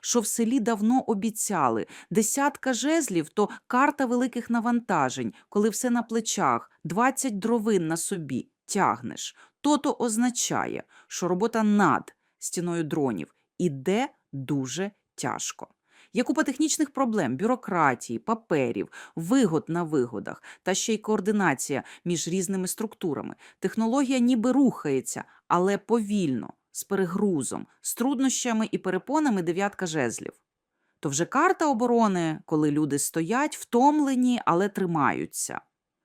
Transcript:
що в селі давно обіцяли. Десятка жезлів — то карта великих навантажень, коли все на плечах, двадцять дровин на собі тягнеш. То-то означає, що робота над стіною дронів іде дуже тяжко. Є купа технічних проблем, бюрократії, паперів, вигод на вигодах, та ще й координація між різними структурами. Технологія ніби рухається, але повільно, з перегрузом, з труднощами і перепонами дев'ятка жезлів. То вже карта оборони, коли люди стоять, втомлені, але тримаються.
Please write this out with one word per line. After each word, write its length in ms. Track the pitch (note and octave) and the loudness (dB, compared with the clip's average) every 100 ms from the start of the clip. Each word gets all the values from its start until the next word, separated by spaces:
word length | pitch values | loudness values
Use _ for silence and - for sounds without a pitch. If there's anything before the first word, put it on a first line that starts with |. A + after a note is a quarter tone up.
що 180 | - A#3+ | -2 -2
в 80 | G#3 | 0
селі 320 | - A3+ C4 | 0 0 0
давно 420 | G#3+ A3 G#3+ B3+ | 0 0 2 2
обіцяли. 840 | - A3 A3 G#3 - F#3+ C3 A2+ - - - | 2 -2 -2 -4 -2 2 2 2 -2 -10 -2
Десятка 640 | F3 A3 - C#4+ C#4 C4 | 0 2 2 0 0 -2
жезлів — 560 | A#3 B3+ E4 C#4 E3+ D3+ | -2 2 0 0 -2 -2
то 160 | - G3+ - - | 0 0 -2 -2
карта 380 | B3 C#4+ D4 C4 | 2 2 2 0
великих 440 | A#3+ B3+ A#3+ A3+ | 0 0 -2 -4
навантажень, 840 | A#3 A3+ A#3+ A#3 F3 C3 C3 A#2 - - | -2 0 0 0 2 2 0 -6 -8 -6
коли 200 | G#3 G#3+ | 0 0
все 200 | G3 B3+ | 2 0
на 140 | A#3+ | 0
плечах, 680 | A#3 A3+ A3 - D#3 A#2 - _ | 0 -4 -4 0 2 2 -2 _
двадцять 560 | D#3+ F3 B3 C4 C#4 G3+ | -6 2 2 2 -4 -2
дровин 480 | A3+ A#3+ G#3+ G3+ D#3+ | 0 0 2 2 2
на 100 | D#3+ | -2
собі 520 | - G3 D3 B2+ - _ - | -4 -6 -4 -6 -8 _ -6
тягнеш. 720 | G3+ D#3 A2 A#2 - - - - _ | 0 2 0 -4 -10 -12 -14 -20 _
То-то 320 | C#4+ D4 D4 - | 2 2 2 -2
означає, 840 | A#3+ A3 B3 B3 - C3 B1+ A1+ - - - | -2 0 0 0 -2 -2 -2 -6 -10 -20 -14
що 200 | - F3 | -4 -2
робота 360 | F3+ A3+ A3+ | 0 0 2
над 520 | G#3+ G#3 F#3 G#2 - - _ _ | 2 4 4 2 -2 -20 _ _
стіною 440 | - - F3 E3+ | -10 -6 -4 -2
дронів 520 | D#3 D#3+ C#3 G2 C#2+ _ _ - | -2 0 0 -2 -8 _ _ -2
іде 520 | F3 C#3 C3 G3+ C4+ _ _ | -2 -2 -2 0 -2 _ _
дуже 600 | C#3+ B2+ C#3+ C3 C#3 G3 - _ - | -10 -4 -4 -4 -4 -6 -8 _ -8
тяжко. 520 | B2+ G#2+ - - - _ _ _ _ G3+ | -6 -6 -8 -10 -16 _ _ _ _ -2
Є 80 | |
купа 200 | E4 D#4 | 0 0
технічних 480 | D#4 C4 D#4 - D4+ | 0 0 0 0 -2
проблем, 460 | - C4 G#3+ C3+ C3 | 0 0 2 0 0
бюрократії, 840 | G#3+ B3+ - F#3 D3 A#2+ - A2+ | 0 -2 -2 2 4 2 -2 -8
паперів, 720 | - A3 - D#3+ B2 G#2+ D#2+ - - - | -4 -4 0 0 2 -2 -6 -10 -14 -8
вигод 500 | E3 C4+ A3 D#3 - | 0 4 4 2 0
на 160 | E3 | -4
вигодах, 600 | E3 D3+ A#2+ A2+ - - - - | 0 0 0 -2 -10 -12 -16 -10
та 100 | - | -4
ще 200 | F#3+ - | -2 0
й 40 | G#3+ | -2
координація 840 | G#3+ G#3+ G3 G#3 F3+ C3+ - C3+ - - E3+ | 0 -2 0 2 2 0 -2 -6 -6 -10 -4
між 220 | E3+ - | -4 -2
різними 400 | F#3 F3 F#3+ F#3 | -4 -2 -4 -4
структурами. 680 | - A3 - F3+ C3 - - - _ | -6 -8 -6 -6 -4 -6 -12 -20 _
Технологія 600 | F#3+ - A3+ C4 C4 C4 | -6 -2 0 2 2 2
ніби 320 | A#3+ B3+ A#3 | 2 4 4
рухається, 720 | B3+ C4 - D3+ C3+ - - - _ - | 4 4 2 0 -2 -2 -10 -12 _ -2
але 300 | F3 F#3 G3 | 2 2 0
повільно, 760 | - A#3 G#3 G#3 E3+ B2 - - _ | 0 0 0 0 0 -2 -6 -14 _
з 120 | - | -14
перегрузом, 840 | - G3 F#3 F#3 G3+ E3 B2 E2 G1+ _ | -4 -2 0 0 0 0 -2 -6 -10 _
з 140 | - - | -10 -2
труднощами 760 | B3 C4 C4+ - B3 A3 A3 | -2 0 0 0 -2 0 0
і 60 | - | -2
перепонами 640 | F#3+ F#3 - D4 D4+ G3 | -2 -4 0 0 2 0
дев'ятка 440 | E3 E3+ G3+ - F#3 | 0 0 -2 -2 -4
жезлів. 460 | D#3 A#2+ G#2 - - _ _ _ _ _ _ | 0 -2 -2 -10 -16 _ _ _ _ _ _
То 100 | D#3 | -4
вже 160 | C#3 E3 | -2 0
карта 420 | B3 F4 F#4 D#4 | 2 2 2 0
оборони, 720 | B3+ A#3+ A#3+ A3 F#3 E3 D#3 - | 2 2 4 4 2 -2 -4 -2
коли 260 | D#3 D3+ | 0 2
люди 280 | D3 D3+ C#3 | 2 0 0
стоять, 580 | - E3 E3 A#3+ D4 - | -2 -4 -2 0 -2 -6
втомлені, 840 | - A#3+ C#4 D4+ C#4 B3+ B3 B3 - | -2 4 4 4 2 2 2 0 2
але 240 | E3+ G3 | 2 2
тримаються. 920 | G3+ F#3+ E3 B2+ C#2 D#2+ - - - _ _ _ _ | 0 0 2 2 0 -4 -8 -8 -8 _ _ _ _